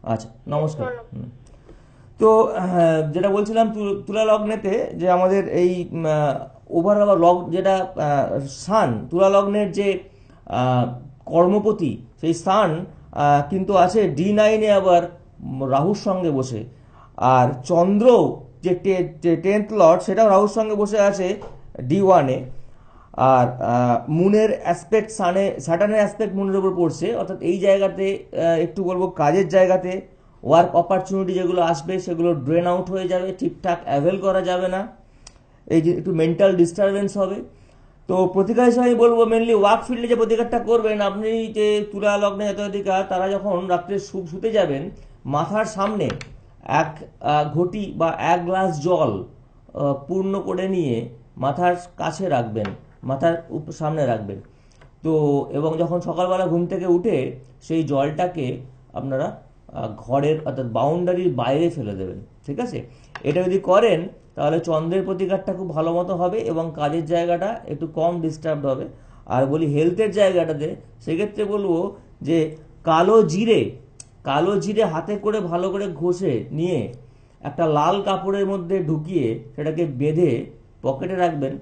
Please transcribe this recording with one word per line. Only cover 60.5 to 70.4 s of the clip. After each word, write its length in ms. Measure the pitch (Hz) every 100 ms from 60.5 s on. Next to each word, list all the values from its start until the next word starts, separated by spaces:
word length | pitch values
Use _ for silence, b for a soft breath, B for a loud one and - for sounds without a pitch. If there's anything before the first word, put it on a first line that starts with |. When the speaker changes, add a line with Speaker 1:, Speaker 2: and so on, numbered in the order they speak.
| 135 123
Speaker 1:
বাউন্ডারির 680 | 113 135 170 180 180 180
বাইরে 360 | 127 120 143 170
ফেলে 240 | - 107
দেবেন, 280 | 95 95 98 - - -
ঠিক 140 | 143
আছে? 260 | 240 147 - B B B
এটা 200 | 143 156
যদি 160 | 185 190
করেন 480 | 180 190 226 165 175 - - -
তাহলে 240 | 147 165
চন্দ্রের 440 | 170 160 165 185
প্রতিকারটা 500 | 185 185 190 190 190
খুব 160 | 175 180
ভালো 240 | 151 160
মতো 220 | 170 180 175
হবে 240 | 180 214
এবং 320 | - 160 165 151
কাজের 300 | 147 165 151
জায়গাটা 540 | 170 175 170 196 226 -
একটু 200 | 147 160
কম 340 | 160 165 175
ডিস্টার্বড 440 | 160 156 160 147 139
হবে। 200 | 131 - b b b -
আর 200 | 123 135
বলি 200 | 151 160
হেলথের 460 | 143 165 175 214
জায়গাটাতে, 640 | 190 196 175